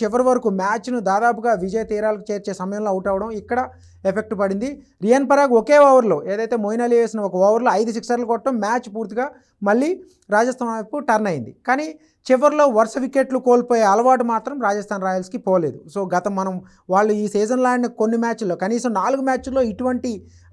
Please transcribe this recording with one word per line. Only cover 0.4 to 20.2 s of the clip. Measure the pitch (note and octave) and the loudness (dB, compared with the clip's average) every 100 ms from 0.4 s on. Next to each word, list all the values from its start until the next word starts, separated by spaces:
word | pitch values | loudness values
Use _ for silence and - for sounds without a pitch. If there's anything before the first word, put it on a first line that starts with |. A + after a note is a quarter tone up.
| - | 0
మ్యాచ్ను | F#3+ G3 A3 B3+ B3 | -2 -2 -4 -4 -4
దాదాపుగా | F#3+ G3+ A#3+ A#3 A#3 | 0 2 2 0 -2
విజయ | G3+ F#3 A3 | -2 -2 -4
తీరాలకు | A3 G#3 G#3+ G#3+ G3 | -4 -2 -2 -4 -6
చేర్చే | G3+ G3+ | -8 -6
సమయంలో | F#3+ F#3 G#3 G#3+ | -8 -8 -4 -4
అవుట్ | F#3+ G3 | -2 -2
అవ్వడం | F#3+ A3 | -4 -4
ఇక్కడ | G#3+ F#3+ B3 B3+ - - _ F#3+ | -10 -4 -4 -4 -10 -20 _ -4
ఎఫెక్ట్ | G3 G#3+ G3 | -4 -6 -4
పడింది. | G3 G3 C4 C#4+ - _ | -2 -2 -6 -8 -18 _
రియాన్ | G3 C4 C4+ | 2 2 4
పరాగ్ | C#4 C#4 | 4 4
ఒకే | A#3 B3+ D4 | 2 6 6
ఓవర్లో, | C#4+ C4 A3+ D#3 F3+ | 8 6 4 0 -2
ఏదైతే | G3+ A3+ A#3+ | -4 -4 -4
మొయిన్ | G#3 A3+ | -2 -2
అలీ | A#3+ A#3 | 2 2
వేసిన | A3+ A3 | 2 -2
ఒక | G3 F3+ | -4 2
ఓవర్లో | G3 A3+ A#3+ | 4 4 2
ఐదు | F#3+ A#3 | 2 0
సిక్సర్లు | A3 - A#3+ A3+ | -4 -4 -2 -2
కొట్టడం | A3+ A#3+ A#3+ | -2 -2 -2
మ్యాచ్ | G3+ A#3+ A#3 G#3+ | -2 -2 -4 -10
పూర్తిగా | G3+ G#3+ C#4+ - _ _ | -8 -6 -6 -10 _ _
మళ్ళీ | G3+ A#3 D4+ F#4+ - _ - | 0 2 2 -4 -10 _ -2
రాజస్థాన్ | G#3 B3 B3 A#3+ | 0 0 -2 -6
వైపు | A3+ G#3+ D4 | -6 -8 -6
టర్న్ | A#3+ G#3+ G#3 | 0 0 0
అయింది. | D3 A2+ - - | -4 -8 -10 -4
కానీ | C4 D#4 D#4 _ _ - | -4 -4 -12 _ _ 0
చివరిలో | B3+ D4 D4+ C#4+ | 4 4 4 4
వరుస | G#3+ A3 C4+ | 4 0 -2
వికెట్లు | C4 C4+ C4 B3+ | -2 -2 0 0
కోల్పోయే | B3+ A#3+ A#3+ A#3 | 4 2 4 2
అలవాటు | G#3 G#3 B3 B3+ | 4 4 4 2
మాత్రం | A#3+ A3+ A#3+ C#4+ | 2 -4 -6 -4
రాజస్థాన్ | G#3+ G#3 G3+ G3 | -2 -2 -6 -6
రాయల్స్కి | F#3+ F#3 F#3 B3 | -2 -4 -6 -6
పోలేదు. | G3 F#3 D3+ - D#3+ G3+ | 0 2 0 -6 -10 -8
So | F#3 F3 | -2 -2
గత | G#3 | -2
మనం | G3 F#3+ F#3 - _ - | -4 -4 -6 -12 _ 0
వాళ్ళు | F#3 G#3+ | 2 2
ఈ | G#3+ G#3 | 0 -2
సీజన్లో | G3+ G#3+ B3+ B3+ | -2 0 0 0
ఆడిన | B3 A#3+ | 0 -2
కొన్ని | A#3+ A3 A#3 | -2 -2 0
మ్యాచ్ల్లో | A#3 A3+ G3 E3+ | -2 -4 -4 -2
కనీసం | F#3+ A#3 B3 | -2 -2 -2
నాలుగు | G3 G#3 C#4 | -2 0 0
మ్యాచ్ల్లో | C4+ B3+ B3+ C4+ | -2 -4 -2 -2
ఇటువంటి, | A#3 G3+ B3+ B3 B3+ G3+ | -2 -2 -4 -4 -6 -8